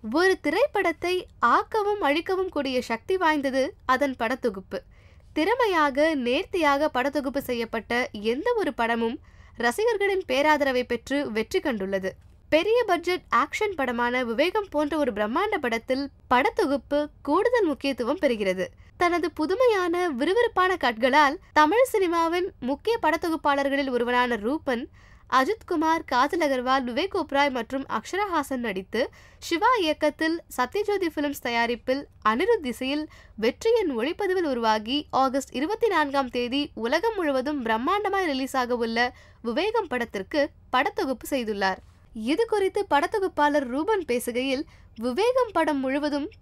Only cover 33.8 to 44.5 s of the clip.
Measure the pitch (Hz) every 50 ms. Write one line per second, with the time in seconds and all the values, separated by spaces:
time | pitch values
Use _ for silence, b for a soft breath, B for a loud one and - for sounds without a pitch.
33.8 | 427 330 269 220 214 285 359 - 415 370 370 381 349 302 262 240 226 220 214 220
34.8 | 214 220 262 294 - - - - 269 269 240 277 269 - - 240 269 320 415 440
35.8 | - 453 392 330 302 285 269 277 277 247 - 247 240 240 233 285 294 - - -
36.8 | 220 233 262 330 392 453 440 403 359 294 277 262 254 277 302 285 240 220 220 220
37.8 | 240 302 370 415 415 403 392 392 381 339 277 262 269 254 - 269 247 233 247 240
38.8 | 233 226 226 233 240 247 247 B B B B B B 226 233 262 339 427 440 480
39.8 | 427 311 254 247 240 226 - 208 190 - - 302 277 320 - - - - - 254
40.8 | 277 403 415 - 370 269 262 - - - - 269 240 214 214 196 202 190 185 -
41.8 | - b b b b b b 233 220 226 302 320 466 453 - 415 392 381 381 427
42.8 | 403 - - 285 302 370 - 440 392 359 - - 294 294 285 294 269 247 240 277
43.8 | 320 403 453 403 339 - 247 247 - - 233 240 262 269